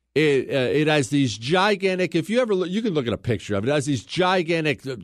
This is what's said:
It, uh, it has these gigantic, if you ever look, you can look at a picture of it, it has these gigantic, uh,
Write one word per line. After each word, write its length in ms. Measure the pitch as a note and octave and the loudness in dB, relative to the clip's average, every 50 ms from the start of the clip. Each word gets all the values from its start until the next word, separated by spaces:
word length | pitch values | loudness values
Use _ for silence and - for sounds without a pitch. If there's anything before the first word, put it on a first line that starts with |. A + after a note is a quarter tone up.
| _ _ - | _ _ 0
It, 340 | C#3+ D#3 D3+ C#3 C3 - - | 2 2 4 4 2 0 0
uh, 240 | C#3 C3+ B2+ A#2 G#2 | 0 0 0 2 2
it 140 | D3 D#3 D#3 | 2 2 2
has 220 | D3+ D3+ C3 - | 2 2 2 2
these 280 | D3 C#3+ C#3 A#2+ G2+ A2 | 2 2 2 0 -2 -4
gigantic, 760 | A#2 C3 F3+ F#3 F#3+ G#3+ G#3 F3 F#3+ F#3+ F#3 F3+ F3+ E3+ F3 | -4 0 2 2 4 2 2 0 0 0 0 0 -2 0 0
if 140 | E3 D3+ - | -2 -2 0
you 120 | A3 B3 | 0 0
ever 120 | B3+ G#3+ G3+ | 0 2 0
look, 160 | F#3 F3+ E3+ | 0 -2 -2
you 120 | F3+ A3+ | -2 -2
can 120 | A#3 A3 E3 | -2 -2 -2
look 140 | D3+ A#2+ A#2 | -2 -2 -2
at 60 | G#2 | -2
a 40 | - | -4
picture 380 | - B2+ A2 F#2 - - G2+ | -2 -2 -4 -4 -4 -4 -4
of 80 | G2 G#2 | -2 0
it, 60 | C3 | 0
it 40 | D3 | 0
has 120 | D3+ A#2+ | 0 0
these 180 | D3 C#3+ A2 - | 0 -2 -4 -4
gigantic, 840 | - - E3 F#3 F3+ F#3+ F#3 E3 D#3+ E3+ E3 D#3 D3+ C3 - - | -4 -2 0 2 2 2 2 0 0 -2 0 0 -2 -2 -4 -6
uh, 120 | C3+ B2+ G#2+ | -10 -10 -10